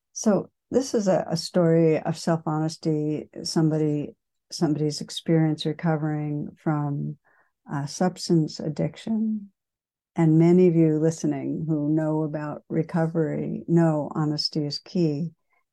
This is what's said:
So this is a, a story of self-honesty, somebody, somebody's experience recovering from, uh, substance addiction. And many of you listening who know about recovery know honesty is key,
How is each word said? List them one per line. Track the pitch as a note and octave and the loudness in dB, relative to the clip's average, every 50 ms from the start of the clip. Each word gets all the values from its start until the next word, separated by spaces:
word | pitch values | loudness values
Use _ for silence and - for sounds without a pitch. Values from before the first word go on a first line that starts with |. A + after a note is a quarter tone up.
| _ _ _ | _ _ _
So | - - A3 G3 - - - _ _ _ _ | -2 0 2 2 2 0 -4 _ _ _ _
this | - B3 C#4 - - | -2 -2 0 0 -2
is | A#3 G3 F#3+ | 0 2 2
a, | F3 - - - | 2 2 0 -2
a | E3 | -4
story | E3 - - - F3+ E3+ E3 E3 E3 E3 D#3+ D#3 - | -6 -6 -2 0 2 2 4 4 4 4 4 2 2
of | - E3+ E3 - | 0 -4 -6 -4
self-honesty, | - F3+ E3 D#3+ - D#3+ D#3 D#3 D#3 D#3+ E3 - - E3 D#3 D3+ D3+ D3+ D3+ C#3 - - - - - | -2 -2 -2 -2 -2 -4 -2 -2 -2 -4 -4 -4 -4 -2 -2 -2 -2 -2 -4 -4 -6 -10 -14 -10 -10
somebody, | - - E3+ E3 D#3 D#3+ D#3 D#3 D3+ D3 D3 C#3+ - - _ _ _ _ _ _ _ | -4 0 2 2 2 2 2 0 0 0 -2 -4 -8 -12 _ _ _ _ _ _ _
somebody's | - - E3+ D3 D3+ C#3+ D#3 D3+ D3 - | -4 -2 0 0 0 0 -2 -2 -2 -6
experience | - - - - - - E3 D#3+ D#3+ D#3 D3+ D#3 - | -10 -12 -12 -10 -2 0 2 2 2 2 0 -2 -4
recovering | D#3+ D3+ D3+ - E3+ D#3 D3 D#3 D#3 D3+ D3+ D3+ D3+ D3 D3 - - - | -6 -6 -2 -2 -2 0 0 -2 -4 -4 -4 -4 -4 -6 -6 -6 -8 -12
from, | _ _ E3 D3+ D3 D3 C#3+ C#3+ D3 D3 D3+ D3 - _ _ _ _ _ _ _ _ _ - | _ _ -2 -2 -2 -2 -2 -4 -4 -6 -8 -8 -12 _ _ _ _ _ _ _ _ _ -10
uh, | D#3 C#3+ C#3+ | -8 -8 -6
substance | D3 - - F#3 F#3 F3+ - - - F3 E3 D3+ D3 - - | -8 -4 -2 -2 -2 -2 -4 -2 2 2 2 2 0 -4 -6
addiction. | - D#3+ D3 - E3 E3 - - - A3 A3+ G#3+ A3 A3 A3 G#3+ G3+ - _ _ _ _ _ _ _ _ _ _ _ _ _ | -8 -6 -4 -4 -4 -4 -4 -8 -6 -4 -2 -2 -2 -2 -4 -4 -8 -12 _ _ _ _ _ _ _ _ _ _ _ _ _
And | - E3 D#3+ D#3 D#3+ | 2 4 6 6 6
many | E3 E3+ F3 F3+ F#3 F3+ | 8 8 8 8 6 6
of | E3 | 6
you | E3 E3 D#3+ D#3 D3+ | 6 4 4 4 4
listening | D#3 E3 E3 - - D3+ C#3+ C#3 C3+ C3+ C#3+ - D#3+ D3+ | 2 0 0 0 -2 -2 -2 -2 -4 -6 -6 -4 -2 -2
who | D#3+ D3 D3 D3 | -2 0 0 0
know | D#3 D#3+ D#3 D#3 D#3 D#3 D#3 | 0 0 0 0 0 -2 -2
about | D3 D3+ D3+ D3+ D3 - - - _ | -4 -4 -6 -6 -8 -8 -10 -10 _
recovery | D3+ D#3+ D#3+ E3 - E3 E3 E3 E3 E3 D#3+ D3 D3 D#3 D3+ - - - - - | -4 -4 -4 -2 0 0 0 0 0 0 -2 -2 -2 -4 -4 -6 -6 -8 -2 2
know | E3+ E3+ E3 E3 D#3 D3+ C#3+ - - | 4 4 4 4 2 0 -2 -4 -4
honesty | D#3+ D#3 D3+ D3+ D3+ - - - D#3+ D3 | -2 -2 -2 -2 -2 -4 -4 -4 -4 -4
is | D3 - - | -4 -6 -8
key, | - - - F3+ E3+ D#3 D3 C#3+ E3+ E3 - _ _ _ _ _ _ _ | -12 -6 -2 0 0 0 0 -2 -4 -8 -8 _ _ _ _ _ _ _